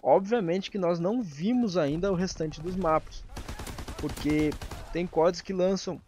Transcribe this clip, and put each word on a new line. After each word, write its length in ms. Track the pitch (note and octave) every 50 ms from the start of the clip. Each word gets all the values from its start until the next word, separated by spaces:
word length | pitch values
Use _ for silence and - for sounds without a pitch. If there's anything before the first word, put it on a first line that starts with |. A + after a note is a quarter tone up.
| -
Obviamente 680 | B2+ C#3 F#3 G3 G3 A#3 A#3+ G3 E3 E3+ F#3+ F#3+ -
que 80 | - G#3
nós 200 | F#3 E3+ F3 E3+
não 240 | E3+ F3+ A3 B3+ A#3+
vimos 540 | E3+ C#3 C#3 E3 G#3+ B3 B3 A#3+ G#3+ E3+
ainda 340 | F3+ D#3 C#3 D3 E3 F3+ G3+ G3
o 20 |
restante 460 | E3+ F#3+ F#3 - - D#3+ D#3 D3 D#3
dos 160 | D3+ F3 F#3
mapas, 480 | F#3 F#3 D#3+ D#3 D#3 - - - - - - - - - - - - - - - - - - - -
porque 520 | - D3 - - - D3 D3+ D3+ D#3 D3+ C#3+ - - - - - - - -
tem 140 | D#3+ F3
cods 340 | E3+ - D#3+ D#3 F3 F3+ F3
que 120 | - - G3
lançam 480 | F#3 F3+ F#3 G3 F#3 - - E3+ - -